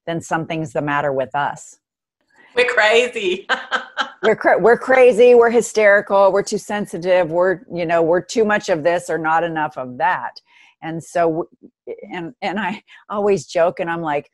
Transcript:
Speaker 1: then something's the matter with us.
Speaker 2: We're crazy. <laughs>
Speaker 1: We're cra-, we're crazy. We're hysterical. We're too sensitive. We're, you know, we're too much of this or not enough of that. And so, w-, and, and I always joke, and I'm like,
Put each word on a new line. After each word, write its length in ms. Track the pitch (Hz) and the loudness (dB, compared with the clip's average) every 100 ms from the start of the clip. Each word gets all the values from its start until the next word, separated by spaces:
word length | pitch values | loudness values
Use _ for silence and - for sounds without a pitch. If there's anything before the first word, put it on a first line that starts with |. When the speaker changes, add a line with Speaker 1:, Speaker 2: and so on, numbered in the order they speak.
| - | -10
Speaker 1:
then 140 | 165 | -10
something's 540 | - 170 156 160 160 | -6 -6 -6 -8 -6
the 80 | 160 | -6
matter 320 | 147 143 143 | -4 -2 -2
with 200 | 135 127 | -4 -4
us. 460 | 143 139 - - _ _ _ _ _ _ _ _ 240 | -4 -6 -8 -16 _ _ _ _ _ _ _ _ -2
Speaker 2:
We're 100 | 247 | -2
crazy. 840 | 240 214 233 247 233 196 190 - | 2 2 2 0 -2 -4 -4 -6
<laughs> 720 | 247 - - - - 269 - | -8 -6 -8 -8 -8 -8 -2
Speaker 1:
We're 120 | 220 214 | 0 2
cra-, 220 | - - | 2 4
we're 180 | 202 233 | 4 2
crazy. 560 | - 262 247 202 247 240 | 2 4 6 6 6 8
We're 140 | 233 | 6
hysterical. 840 | 233 202 - 208 202 202 202 196 | 2 0 2 4 4 2 4 4
We're 120 | 190 | 2
too 140 | 202 208 | -2 -6
sensitive. 720 | - 208 196 185 180 180 170 | -6 -8 -8 -8 0 0 2
We're, 300 | 170 185 180 - | 0 0 -2 -6
you 120 | 170 165 | -8 -2
know, 160 | 170 | 0
we're 180 | 165 180 | 2 0
too 240 | 175 247 214 | 0 -2 0
much 240 | 208 - | 0 -2
of 120 | 175 | -2
this 260 | 156 175 175 | 0 -2 -4
or 80 | 160 | -4
not 260 | 160 160 | -2 0
enough 320 | 170 160 156 151 | -2 -4 -6 -8
of 200 | 127 123 | -12 -4
that. 420 | 165 160 120 - _ _ _ _ | -4 -4 -8 -14 _ _ _ _
And 220 | 165 165 | -12 -12
so, 460 | 151 175 165 160 - _ - _ - | -8 -2 -2 -2 -8 _ -20 _ -18
w-, 80 | - - | -16 -14
and, 240 | 180 165 - | -14 -14 -10
and 160 | 190 185 | -8 -6
I 240 | 196 208 _ - _ | -8 -10 _ -20 _
always 360 | 208 208 196 - | -4 -2 -2 -2
joke, 340 | 175 170 180 | 0 0 0
and 80 | 175 | -6
I'm 120 | 170 | -6
like, 280 | 165 147 - | -4 -6 -6